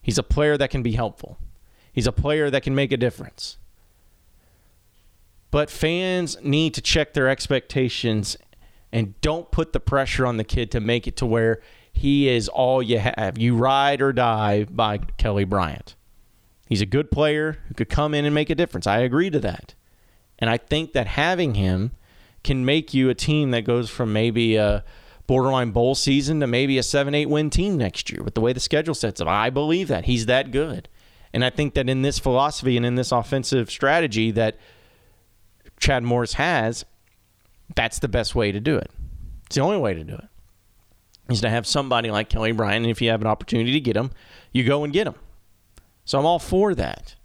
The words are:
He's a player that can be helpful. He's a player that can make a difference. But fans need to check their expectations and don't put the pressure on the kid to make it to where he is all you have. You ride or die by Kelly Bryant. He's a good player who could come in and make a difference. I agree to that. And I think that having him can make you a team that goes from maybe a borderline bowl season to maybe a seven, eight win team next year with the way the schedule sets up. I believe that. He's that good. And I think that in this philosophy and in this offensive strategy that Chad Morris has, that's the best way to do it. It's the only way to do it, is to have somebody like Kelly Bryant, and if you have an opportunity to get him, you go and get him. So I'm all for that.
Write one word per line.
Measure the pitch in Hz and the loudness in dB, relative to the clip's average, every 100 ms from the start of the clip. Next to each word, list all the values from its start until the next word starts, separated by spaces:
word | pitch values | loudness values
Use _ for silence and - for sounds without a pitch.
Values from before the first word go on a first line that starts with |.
He's | - 117 | 0 -2
a | |
player | - - 151 147 | 0 2 2 2
that | 135 | 0
can | 135 | 0
be | 120 | 0
helpful. | 110 113 - - - - - - _ _ | 0 -2 -6 -18 -14 -14 -16 -20 _ _
He's | - 113 | -2 0
a | |
player | 117 139 156 147 | 0 0 2 2
that | 135 | 0
can | - | 0
make | 135 139 | 0 0
a | 131 | 2
difference. | 117 - - - - - - _ _ _ _ _ _ _ _ _ _ _ _ _ _ _ _ _ _ | 0 -2 -18 -14 -14 -14 -20 _ _ _ _ _ _ _ _ _ _ _ _ _ _ _ _ _ _
But | 147 147 | 0 0
fans | - 156 170 185 180 170 - | -2 -2 0 0 -2 -4 -6
need | 143 147 160 | 0 2 2
to | - | -2
check | - 160 147 | 0 0 0
their | - 131 | 0 0
expectations | 135 - 135 - 139 127 - 120 110 98 - _ - - _ _ | 0 0 -2 0 -2 -2 -2 -2 -2 -4 -8 _ -20 -20 _ _
and | 117 104 101 | -4 -4 -4
don't | 151 160 170 | -4 -4 -4
put | - 160 | -2 -2
the | - | -2
pressure | - 139 135 - 127 | 0 0 0 0 0
on | 113 | 0
the | |
kid | 107 131 117 | -2 -2 -2
to | 123 | -2
make | 107 120 - | 0 0 -2
it | - | -4
to | 123 | 0
where | 113 113 113 - - _ | 2 2 0 -6 -20 _
he | - 139 143 139 | -2 2 4 4
is | 123 107 | 2 0
all | - 127 131 | 0 2 2
you | 117 117 | 2 0
have. | 104 - 101 131 | 0 -2 -4 0
You | 117 117 | 2 4
ride | 131 135 139 139 | 4 4 2 2
or | 139 | 2
die | 127 120 113 107 104 104 | 2 2 2 2 2 0
by | - 110 104 | 0 0 0
Kelly | - - 113 101 98 | -4 0 0 2 0
Bryant. | 98 85 65 - - _ - _ _ _ _ _ | 0 -2 -6 -14 -20 _ -20 _ _ _ _ _
He's | 107 | -2
a | 101 | 0
good | 131 156 | 0 0
player | 139 151 151 156 156 - | 0 2 2 -2 -6 -12
who | |
could | - 113 | -6 -2
come | - 151 | 0 0
in | 147 147 | 2 2
and | 147 | 0
make | 151 | 0
a | 160 | 0
difference. | 170 - - | 0 -2 0
I | 104 | 2
agree | 123 135 190 | 2 2 2
to | 151 | 0
that. | 101 85 - - _ _ _ _ _ _ | -2 -6 -14 -20 _ _ _ _ _ _
And | 113 | 0
I | 117 | 0
think | - 151 160 | 0 -4 0
that | 139 120 | -2 -2
having | - 156 180 165 104 | 0 0 2 0 2
him | 95 92 110 - - - - - | 0 0 -2 -6 -20 -20 -20 -8
can | - 131 | -2 0
make | 127 151 - | 2 0 2
you | 135 131 | 2 2
a | 123 | 2
team | - 151 143 | 0 2 2
that | 120 | 0
goes | 107 120 113 | 0 -2 -2
from | - 117 | -4 -2
maybe | 107 117 113 113 107 | 2 2 2 2 4
a | 104 101 - - - - - | 2 0 -4 -18 -20 -20 0
borderline | 127 131 131 120 | 2 2 0 0
bowl | 107 120 135 | 2 2 2
season | 139 139 135 156 | 2 2 2 0
to | 135 | 0
maybe | 120 135 131 | 2 2 0
a | |
seven, | 120 147 139 147 | 0 0 0 0
eight | 147 | 0
win | 151 151 | 0 0
team | 165 196 175 | 0 0 0
next | 104 - - | -2 -4 -10
year | 50 | -8
with | - 104 | -6 0
the | |
way | 113 | 0
the | 127 | 0
schedule | - 151 160 | 0 0 0
sets | 147 110 - | -2 -4 -2
up. | 80 | 0
I | 98 113 | 2 0
believe | 127 151 170 190 | 0 0 0 0
that. | 104 107 | -2 0
He's | 123 113 | 0 2
that | 123 135 | 0 0
good. | 127 160 180 - - _ _ - | -4 -4 -6 -14 -20 _ _ -8
And | - | -2
I | 127 | -2
think | - 147 | -2 -2
that | 139 127 | 0 -2
in | 131 | 0
this | 139 - | 0 0
philosophy | 139 127 143 - 131 120 | 0 2 2 0 0 0
and | 120 | 0
in | 123 | -2
this | 120 | 0
offensive | 120 113 135 120 131 113 | -2 0 -4 0 -2 -2
strategy | - 143 160 160 107 113 | -2 2 2 2 0 0
that | 107 110 - - - _ _ _ _ _ _ _ _ - _ | 2 0 -2 -18 -20 _ _ _ _ _ _ _ _ -20 _
Chad | - 135 | 0 0
Morris | 120 123 117 | 0 0 0
has, | - 160 160 113 117 - _ _ _ _ _ _ _ - - | -2 0 0 0 -4 -12 _ _ _ _ _ _ _ -8 -2
that's | 113 - | -2 -2
the | 127 | -2
best | 120 110 - | -2 -2 0
way | 104 | 0
to | 98 | 0
do | 127 139 | 0 0
it. | - - - - - - - | -2 -12 -12 -12 -14 -16 -6
It's | 147 | 0
the | |
only | 147 202 | 0 0
way | 123 | -2
to | 85 78 | -4 -8
do | - | -14
it, | - - _ _ _ _ _ _ _ _ - | -16 -20 _ _ _ _ _ _ _ _ -4
is | 117 | -2
to | 113 | 0
have | 117 - | 0 0
somebody | 147 135 123 117 | -2 0 0 0
like | 104 110 | -2 0
Kelly | 113 110 | 0 0
Bryant, | 113 107 107 117 | 0 0 0 0
and | |
if | 110 | 0
you | 117 | 0
have | 113 | 0
an | 107 | 0
opportunity | 107 - 117 117 | -2 0 0 2
to | 143 | 0
get | 123 104 | 0 -2
him, | 127 - - - - | -2 -8 -20 -20 -4
you | 131 | 0
go | 123 143 147 | 2 0 0
and | |
get | 151 208 | -2 -2
him. | - - - _ _ _ - _ _ - | -6 -20 -20 _ _ _ -20 _ _ -2
So | 139 | 0
I'm | 151 | 2
all | 170 | 0
for | - 185 208 185 | 0 2 2 0
that. | 71 50 - - | -4 -6 -14 -20